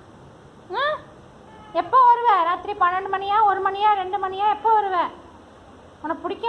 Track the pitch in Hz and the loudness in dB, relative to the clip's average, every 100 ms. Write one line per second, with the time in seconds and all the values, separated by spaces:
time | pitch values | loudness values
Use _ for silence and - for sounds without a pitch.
0 | - - - - - - - 403 571 587 | -20 -20 -20 -20 -20 -20 -10 -4 -4 -4
1 | - - - - - - - 330 349 494 | -12 -20 -20 -20 -20 -20 -10 -6 0 4
2 | 494 480 480 381 330 349 392 403 349 370 | 6 6 4 2 2 -2 -6 -2 0 0
3 | 392 392 392 415 415 381 392 392 427 403 | -4 -6 -2 2 2 2 -2 0 0 0
4 | 370 392 381 381 415 415 440 427 403 359 | -2 -6 -6 -2 -2 0 2 2 2 -2
5 | 302 - - - - - - - - - | -4 -8 -20 -20 -20 -20 -20 -20 -20 -12
6 | 302 330 349 392 | -8 -6 -8 -6